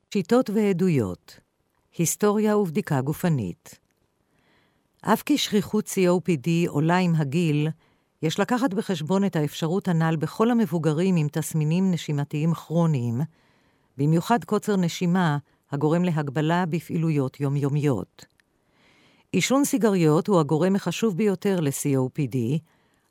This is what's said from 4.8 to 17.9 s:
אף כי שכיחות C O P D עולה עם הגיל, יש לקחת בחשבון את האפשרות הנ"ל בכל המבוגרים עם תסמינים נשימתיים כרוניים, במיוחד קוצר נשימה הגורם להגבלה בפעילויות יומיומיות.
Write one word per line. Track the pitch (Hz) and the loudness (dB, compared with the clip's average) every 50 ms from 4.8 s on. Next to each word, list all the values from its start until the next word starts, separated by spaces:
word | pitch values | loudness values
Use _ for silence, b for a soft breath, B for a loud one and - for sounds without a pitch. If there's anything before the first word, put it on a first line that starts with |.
| _ _ _ _ | _ _ _ _
אף | - - 220 - - | 0 0 0 2 2
כי | - 294 | 0 0
שכיחות | - - - 208 208 - - - 214 - | 0 0 0 0 -2 0 0 -2 -4 -4
C | - | -2
O | - 196 185 175 180 185 - 185 | 0 2 2 2 2 2 2 0
P | 170 135 - | -2 0 0
D | 170 165 170 170 - | 0 0 2 0 0
עולה | - 143 156 160 175 | 0 0 2 2 2
עם | 185 185 175 165 | 2 2 2 2
הגיל, | 156 151 135 127 175 175 156 147 147 151 156 160 - _ _ _ _ _ _ _ _ | 0 0 0 0 0 0 0 0 0 -2 -2 -6 -8 _ _ _ _ _ _ _ _
יש | 151 160 - 202 | -4 -4 -2 -2
לקחת | 196 - 247 233 254 262 180 | -2 0 0 0 0 -2 -2
בחשבון | - - - 190 147 156 165 190 196 196 | -2 -4 -2 -4 -4 -2 0 0 0 0
את | 190 - | 0 0
האפשרות | 160 147 143 - - 170 156 180 202 - | 0 -2 -2 -2 -4 -4 -2 -2 -2 0
הנ"ל | 190 170 160 165 165 165 | 0 0 2 2 0 0
בכל | 151 156 156 - - 220 240 | -2 -2 -4 -2 0 0 2
המבוגרים | 240 233 220 - 175 170 147 160 147 156 185 190 185 | 2 2 0 0 -2 -2 0 0 0 0 0 2 2
עם | 165 151 143 | 2 0 0
תסמינים | - 160 147 - - 160 151 151 160 185 190 185 | -2 -4 -4 -2 -2 -2 0 0 0 0 0 0
נשימתיים | 175 156 - - 151 143 143 - - 147 156 170 160 | 0 -2 -4 -4 -4 -4 -4 -4 -4 -2 0 0 -2
כרוניים, | - - - 156 170 170 160 151 127 120 120 113 123 156 - _ _ _ _ _ _ _ _ _ _ _ _ _ | -2 -4 -2 0 2 2 2 2 0 -2 -2 -2 -2 -4 -6 _ _ _ _ _ _ _ _ _ _ _ _ _
במיוחד | - 143 151 160 170 - - 240 233 156 | -2 0 2 2 2 2 2 0 0 0
קוצר | - 214 202 - 214 208 | -2 -4 -2 0 0 0
נשימה | 190 175 165 - - 185 170 175 190 175 156 143 143 - _ _ _ _ _ | 0 0 -2 -2 -2 0 0 2 2 2 2 0 -2 -4 _ _ _ _ _
הגורם | 147 139 151 151 165 175 180 | -4 -2 0 2 2 2 0
להגבלה | 180 151 156 143 139 120 156 151 160 170 175 185 | 0 0 -2 -2 -2 -2 -2 0 0 0 0 0
בפעילויות | 156 165 160 - - - 165 160 165 151 143 131 127 - - | -2 -2 -4 -4 -4 -4 -2 0 0 0 0 -2 -2 -4 -4
יומיומיות. | 143 135 139 143 143 139 143 151 143 147 | -2 -2 0 0 0 0 0 0 0 0